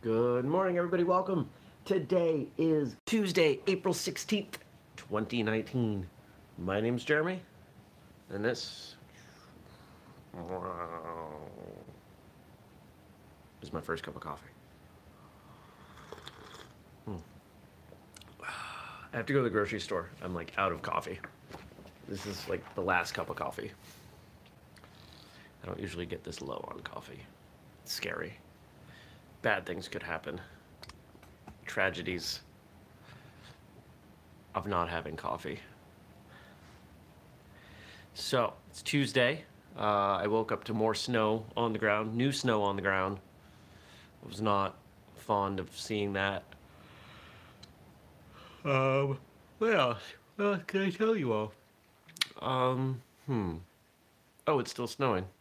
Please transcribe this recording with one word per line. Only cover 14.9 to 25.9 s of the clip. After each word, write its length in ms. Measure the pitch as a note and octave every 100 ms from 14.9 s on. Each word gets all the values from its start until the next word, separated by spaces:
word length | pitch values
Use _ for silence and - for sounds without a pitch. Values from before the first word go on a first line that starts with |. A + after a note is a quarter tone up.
| - - - - - - - - - - - - - - - - - - - - - -
Hmm. 100 | F#2 D#2 - - - - - - - - - - -
I 720 | - - - - - - - B2
have 100 | A2+
to 40 |
go 80 | C#3
to 40 | A#2+
the 40 |
grocery 300 | G2+ G2+ G#2+
store. 300 | - F#2 F2 -
I'm, 140 | F#2 F2
like, 160 | E2 -
out 160 | G2
of 80 | E2
coffee. 400 | E2+ E2 - F#2 - - - - - - - - -
This 160 | G2 G2+
is, 200 | F#2+ -
like, 260 | F#2 - -
the 60 |
last 320 | F#2 F2+ E2+
cup 160 | - D#2+
of 80 | D2
coffee. 340 | C#2 - - - - - - - - - - - - - - - - - - - - -
I 20 | F2+
don't 140 | F#2
usually 260 | F#2+